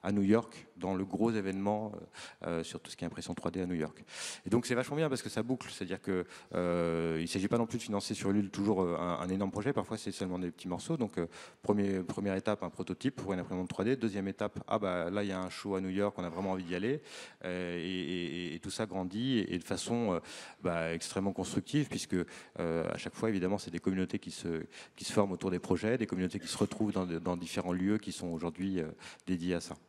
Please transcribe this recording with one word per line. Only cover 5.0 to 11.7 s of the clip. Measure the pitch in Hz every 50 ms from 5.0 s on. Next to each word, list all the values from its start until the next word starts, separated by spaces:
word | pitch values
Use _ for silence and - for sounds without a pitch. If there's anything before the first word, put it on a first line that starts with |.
| 160
parce | 151 135 117
que | - 104
ça | - 113 107
boucle, | 120 131 123 - -
c'est-à-dire | - - 101 87 92 95
que, | - - 95 90 87 - - - - - -
euh, | 87 90 87 85 87 85 85 82 82 82 82 80 80
il | 82
ne |
s'agit | 85 - 98 92
pas | 101 -
non | 117 117
plus | 110 120
de | 120 -
financer | - 104 101 - - 110
sur | - - 98
Ulule | 98 104 101 95
toujours, | - 101 101 104 107 92
euh, | 92 87 85
un, | 76 85 87 87 -
un | 85 92
énorme | 95 98 101 98
projet, | - 104 104 135
parfois | 143 113 92 - 113
c'est | 104 - 104
seulement | 92 - 98 92 90 90
des | 90 87
petits | - - -
morceaux. | 92 90 87 - - 165
Donc, | 151 120 101 -
euh, | - 85 85 - - - - - _
premier, | - -